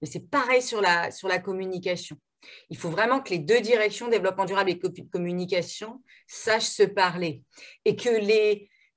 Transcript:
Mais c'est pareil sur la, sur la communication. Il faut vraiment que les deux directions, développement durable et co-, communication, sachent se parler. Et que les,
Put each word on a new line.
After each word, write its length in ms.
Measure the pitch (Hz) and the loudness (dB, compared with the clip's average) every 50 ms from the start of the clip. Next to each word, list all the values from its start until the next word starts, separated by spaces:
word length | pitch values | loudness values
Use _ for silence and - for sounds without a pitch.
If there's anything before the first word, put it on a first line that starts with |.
Mais 60 | - | -12
c'est 220 | - - 175 - - | -10 -8 -10 -8 -2
pareil 320 | - 285 254 247 254 508 | 0 0 2 4 4 2
sur 200 | - - 233 208 | 2 2 0 2
la, 300 | 202 180 175 170 170 - | 2 4 4 2 0 -2
sur 160 | - - 196 | -6 -6 -2
la 120 | 190 180 180 | -2 -2 -2
communication. 800 | 180 196 190 190 190 185 185 175 185 185 180 175 - - 151 - _ _ _ _ _ - - - - _ | -2 -4 -6 -6 -6 -6 -6 -4 -4 -4 -4 -4 -6 -12 -14 -18 _ _ _ _ _ -20 -20 -20 -18 _
Il 80 | - | -12
faut 120 | - - 165 | -8 -6 -4
vraiment 320 | 156 190 220 240 262 269 | 0 0 2 2 2 0
que 80 | 262 - | 0 -2
les 100 | 185 165 | -4 -4
deux 220 | 147 156 226 240 | 2 2 2 2
directions, 460 | 202 220 240 220 214 208 208 - 240 240 | 4 4 4 4 4 0 0 -4 -2 0
développement 360 | 226 196 180 190 185 190 190 | 0 2 2 0 0 0 -2
durable 240 | 175 196 196 190 185 | 0 0 2 2 2
et 100 | 170 - | 0 -2
co-, 100 | - 180 - - - - | -4 -6 -6 -8 -10 -8
communication, 880 | - 180 175 175 175 180 180 180 190 175 170 - - - 214 220 254 269 - _ - _ _ | -6 -4 -4 -2 -2 -4 -2 -2 -2 -2 -2 -4 -8 -12 -12 -12 -14 -16 -20 _ -20 _ _
sachent 360 | _ - - - 226 220 220 220 | _ -14 -6 0 0 0 2 0
se 200 | - - - 202 | -2 2 4 2
parler. 580 | 190 202 202 185 180 165 180 175 160 139 - - _ _ - - - - _ _ | 2 4 2 2 2 2 -2 -4 -4 -6 -8 -14 _ _ -20 -20 -20 -20 _ _
Et 100 | 208 208 | 0 0
que 140 | - - 240 | 0 0 0
les, 600 | 226 220 208 202 220 214 214 214 208 208 202 - _ _ _ _ _ | 0 2 2 4 4 4 4 4 2 0 -4 -12 _ _ _ _ _